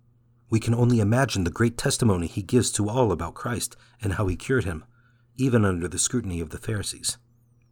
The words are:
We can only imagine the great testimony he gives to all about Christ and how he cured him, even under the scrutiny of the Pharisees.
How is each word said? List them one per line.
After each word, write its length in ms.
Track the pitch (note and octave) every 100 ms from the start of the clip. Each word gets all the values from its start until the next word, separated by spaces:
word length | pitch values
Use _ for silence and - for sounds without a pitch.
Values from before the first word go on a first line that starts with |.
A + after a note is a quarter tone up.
| _ _ _ _ _
We 100 | A2+
can 140 | G#2+
only 260 | A#2 A#2+ A#2+
imagine 440 | G2+ A#2+ C3+ -
the 60 | F2
great 280 | - A#2 A#2
testimony 480 | - - A#2 F#2 E2+
he 160 | -
gives 280 | F#2+ B2 B2+
to 160 | - G#2
all 220 | A#2 A#2+
about 240 | E2 E2
Christ 420 | - A#2 A#2 - - - _
and 120 | G#2
how 160 | F2 G2
he 80 | F2
cured 280 | - C3
him, 200 | F#2+ D#2+ - _ _ _ _ -
even 280 | C3 A#2
under 240 | G2+ F#2 E2+
the 100 | -
scrutiny 400 | - B2 A2+ E2+
of 100 | D#2
the 80 | -
Pharisees. 580 | - G#2+ F#2+ - - - _ _ _ _ _